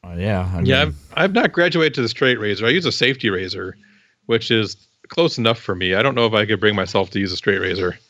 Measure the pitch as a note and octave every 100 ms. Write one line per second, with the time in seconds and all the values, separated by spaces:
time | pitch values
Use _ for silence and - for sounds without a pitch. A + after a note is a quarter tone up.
0 | F2+ F2 G2 G2 F#2 F2+ B2+ C3 D3+ D2
1 | - - F#3+ F#3+ - - F3 E3+ D#3 C#3
2 | A#2 - C3 A#2+ G#2+ G2 A2+ E3 E3+ -
3 | B2 C3 A#2 F#2 F#2 F#2 F#2 - _ _
4 | _ _ - A#2 - A2+ G2+ - _ _
5 | _ - E3 - A2+ A#2 - F#2 F#2 F#2+
6 | C3+ A#2+ A#2 G#2+ G#2 G#2 G#2+ G#2 F#2 G#2
7 | F#2+ G2+ G2 F2+ - G2 F#2 F2+ F2+ -